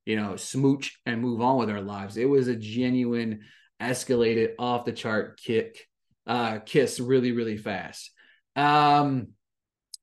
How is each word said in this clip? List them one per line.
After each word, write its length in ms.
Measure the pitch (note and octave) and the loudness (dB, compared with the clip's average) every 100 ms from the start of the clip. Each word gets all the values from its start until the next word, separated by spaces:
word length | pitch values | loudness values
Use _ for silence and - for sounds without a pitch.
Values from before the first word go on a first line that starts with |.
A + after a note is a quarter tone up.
you 100 | - | -4
know, 200 | A2 G#2 | -2 -2
smooch 640 | F2+ - C3+ C#3 C#3 - - | -6 -6 0 2 2 -4 -10
and 160 | B2+ A#2 | -6 -4
move 200 | B2 A2+ | -4 0
on 160 | B2 C3+ | 2 2
with 120 | G#2+ | 0
our 120 | G#2 | -2
lives. 360 | G2 G2+ G2 G#2 | -6 -8 -8 -2
It 100 | C3+ | 2
was 200 | C#3 B2+ | 4 2
a 80 | |
genuine, 840 | A2+ G#2+ A#2 B2+ B2+ A#2+ A#2 A2+ G#2+ - _ _ _ | -2 -6 -2 0 0 0 -2 -2 -6 -12 _ _ _
escalated, 720 | A#2 B2 - A#2+ A2+ A2+ A2+ - | -6 -6 0 2 2 2 0 -2
off 240 | B2 A#2+ | -2 -2
the 80 | A#2+ | -4
chart 480 | A2+ A#2 G#2+ G2 - | -6 -4 -2 -4 -8
kick, 480 | - A2+ A2+ - _ _ _ _ A2 | -2 -2 -2 -12 _ _ _ _ -4
uh, 320 | A#2+ A#2 A2 | -2 -2 -4
kiss 400 | - D3+ A#2+ - | 0 2 2 0
really, 320 | B2 C3 B2 | 2 2 4
really 260 | A#2+ A2+ G#2+ | 0 -2 -4
fast. 540 | A2 F#2 - - - _ _ _ _ C#3 | -6 -6 -8 -16 -20 _ _ _ _ 0
Um, 720 | D3 D3 D3 D3 C#3 C3+ A2 _ _ _ _ _ _ - | 4 6 6 6 4 0 -4 _ _ _ _ _ _ -8